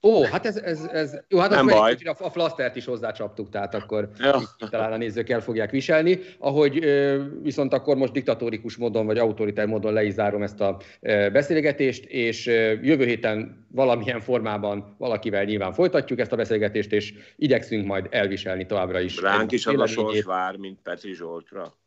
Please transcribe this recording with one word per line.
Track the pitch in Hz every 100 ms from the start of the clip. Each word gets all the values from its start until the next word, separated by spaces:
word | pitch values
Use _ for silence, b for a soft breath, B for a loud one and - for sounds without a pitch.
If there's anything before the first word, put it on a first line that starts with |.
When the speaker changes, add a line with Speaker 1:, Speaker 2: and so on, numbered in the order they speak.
Speaker 1:
Ó, | 202 220
hát | 127 180 220
ez, | 208
ez, | 190 156 156
ez, | 160 147 143 -
jó, | 185
hát | 190
Speaker 2:
Nem | 185 135
Speaker 1:
akkor | 107
Speaker 2:
baj. | 110
Speaker 1:
egy | 123
kicsit | 170 147
a, |
a | 180
flasztert | 175 165 160 127 131
is |
hozzácsaptuk, | 123 120 113 - 104 - 101
tehát | 104 98
akkor | 107 - 107 104 -
Speaker 2:
Ja. | 131 139
Speaker 1:
így | 110 _ 110
talán | 113 110
a | 110
nézők | 117 107 110
el | 120
fogják | 110 110 107
viselni. | 135 131 156 165 180 B B
Ahogy, | 139 139 143 135
ö, | 160 139 139 139 139 -
viszont | 151 139 135
akkor | 131 151 135
most | 131
diktatórikus | 117 127 143 120 110 113 110
módon | 120 110 107
vagy | 107
autoritár | 113 107 107 104 107
módon | 110 107
le | 110
is | 104
zárom | 98 104 104
ezt | 104 -
a, | 101 95 B B
ö, | - 104 101
beszélgetést, | 113 143 160 147 139 135 117
és, | - 135 117 113 123
ö, | 117 110
jövő | 110 127 156
héten | 123 113 117 107 110 - _
valamilyen | 123 131 117 107 120
formában | 107 123 110 104 104 101 101 -
valakivel | 127 107 113 98
nyilván | 101 104 95
folytatjuk | 90 180 160 - 123
ezt | 113
a | 113
beszélgetést, | 107 110 104 104 104
és | 104 104 B B B
igyekszünk | 147 120 - 110 98
majd | 98 95
elviselni | 123 101 98 95 92 92
továbbra | 101 92 92
is | 90 87
Speaker 2:
Ránk | 95 101
Speaker 1:
egymás | 110
Speaker 2:
is | 120 110
az |
a | -
Speaker 1:
véleményét. | 110 113 107
Speaker 2:
sors | 107
vár, | 95 92 92 95
mint | 98 95
Petri | - 87 101
Zsoltra. | 87 85 85 - 98 82 _